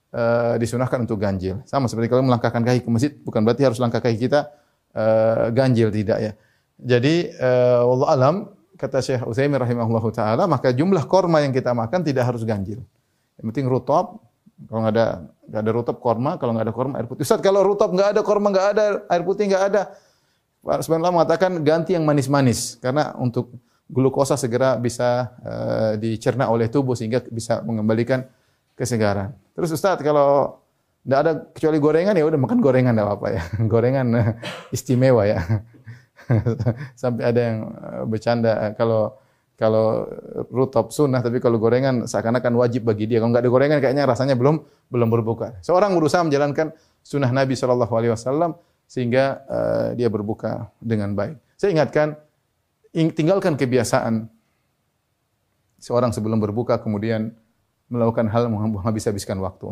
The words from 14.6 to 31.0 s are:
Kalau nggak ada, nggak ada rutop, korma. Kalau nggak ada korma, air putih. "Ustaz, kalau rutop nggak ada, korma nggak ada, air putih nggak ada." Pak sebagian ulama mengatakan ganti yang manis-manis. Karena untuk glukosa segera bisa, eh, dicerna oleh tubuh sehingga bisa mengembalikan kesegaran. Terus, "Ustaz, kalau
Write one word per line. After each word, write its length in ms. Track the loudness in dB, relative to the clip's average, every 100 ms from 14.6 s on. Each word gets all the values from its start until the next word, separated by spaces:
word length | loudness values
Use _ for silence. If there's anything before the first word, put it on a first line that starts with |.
| -8
Kalau 140 | -2
nggak 120 | 0 2
ada, 100 | 0 -2 -12 _ -10
nggak 160 | -4
ada 100 | -2
rutop, 260 | -2 -2 -2
korma. 300 | -2 0 -2 -4
Kalau 100 | -4 -2
nggak 80 | -2
ada 60 | -4
korma, 180 | -4 -6
air 80 | -8
putih. 160 | -4
"Ustaz, 180 | -2 0 2
kalau 160 | 2
rutop 320 | 2 2 0
nggak 240 | 0 0 0
ada, 40 | 0
korma 240 | 0 2
nggak 180 | 2 0
ada, 100 | 2 0 -2 -2
air 180 | -2
putih 220 | 0 -2 0
nggak 140 | 0 0
ada." 240 | -2 -4 -10 _ _ _ _ _ _ -4
Pak 160 | -4
sebagian 220 | -2 0 2
ulama 160 | 2
mengatakan 400 | 2 2 0 0
ganti 320 | 0 0 0
yang 100 | 0
manis-manis. 800 | 2 2 2 2 2 2 -4 -6
Karena 320 | -4 -2 -2 -4
untuk 320 | -4 -4 -6 -12 _ _ -6
glukosa 480 | 0 2 2 0 0
segera 400 | -2 0 0 0
bisa, 600 | -4 -2 -2 -2 -4 -10 -12
eh, 480 | -8 -4 -2 -2 -2
dicerna 480 | -4 -4 -2 -2 0
oleh 160 | 0 0
tubuh 300 | -2 -2 -4
sehingga 260 | -2 -4 -4
bisa 320 | -8 -4 -4
mengembalikan 640 | -4 -2 0 0 0 -2 -4 _ _ _ _
kesegaran. 580 | -8 -4 0 0 0 -6 -10 _
Terus, 180 | -6 -4
"Ustaz, 280 | 0 0 0
kalau 580 | 2 4 4 4 2 -4 _ _ _ _